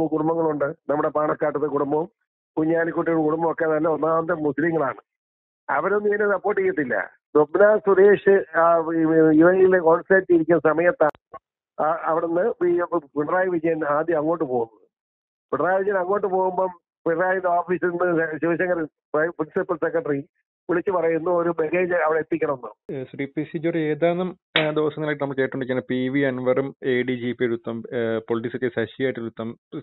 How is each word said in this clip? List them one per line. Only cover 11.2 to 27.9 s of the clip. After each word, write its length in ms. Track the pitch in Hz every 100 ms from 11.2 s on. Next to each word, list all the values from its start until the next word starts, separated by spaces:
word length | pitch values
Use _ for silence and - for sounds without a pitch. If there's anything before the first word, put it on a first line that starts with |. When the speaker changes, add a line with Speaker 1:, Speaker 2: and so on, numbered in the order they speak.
| _ - - _ _ -
Speaker 1:
ആ, 180 | 151 165
അവിടുന്ന് 640 | 156 160 165 170 220 - 180
ഈ 160 | 175 170 170
പിണറായി 500 | 143 143 151 175 185
വിജയൻ 380 | 175 160 160 151
ആദ്യം 320 | 147 160 160
അങ്ങോട്ട് 260 | 151 170
പോകുന്നത്. 440 | 151 127 113 _ _ _ _ _ _ _ _
പിണറായി 280 | 139 165 190
വിജയൻ 180 | 196 196
അങ്ങോട്ട് 300 | 180 202 202
പോകുമ്പം 420 | 185 185 185 185 180 _ _ -
പിണറായിയുടെ 380 | 165 185 190 180
ഓഫീസിൽ 420 | 175 170 180 180
നിന്ന് 480 | 175 180 165 160 156
ശിവശങ്കർ 500 | 165 170 180 175 156 _ _
പ്രിൻസിപ്പൽ 600 | 151 165 - 156 190 190 175
സെക്രട്ടറി 540 | 165 160 151 143 143 _ _ _ -
വിളിച്ചു 220 | 165 -
പറയുന്നു, 400 | 180 165 165 165
ഒരു 180 | 175 170
ബഗേജ് 440 | 165 156 175 180
അവിടെ 260 | 175 156 160
എത്തിക്കണമെന്ന്. 760 | 156 165 156 135 113 - - 139
Speaker 2:
ഏ, 80 |
ശ്രീ 240 | 127 135 139 156
പി 80 |
സി 140 | 147 170
ജോർജ്, 220 | 160 165
ഏതാനും, 600 | 151 151 170 175 185 180 _ -
ഏ, 140 | 156
ദിവസങ്ങളായിട്ട് 520 | 151 151 151 151 147
നമ്മൾ 120 | 143 135
കേട്ടോണ്ടിരിക്കുകയാണ് 520 | 131 139 127 127 123
പി 200 | 127 127
വി 100 | 139
അൻവറും 560 | 139 127 127 127 135 -
എ 200 | 139 123
ഡി 120 | 123 127
ജി 160 | 120
പി 140 | 120 123
ഒരു 60 |
യുദ്ധം, 320 | 117 - 117 110